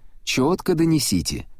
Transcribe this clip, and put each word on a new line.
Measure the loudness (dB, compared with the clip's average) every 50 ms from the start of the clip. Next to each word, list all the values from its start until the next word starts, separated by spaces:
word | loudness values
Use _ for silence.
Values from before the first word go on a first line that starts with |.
| -20 -20 -20 -12 -8
четко | -4 0 2 2 2 2 0 0 0 2
донесите, | 2 2 4 2 2 2 0 0 0 0 -2 -4 -6 -8 -12 -16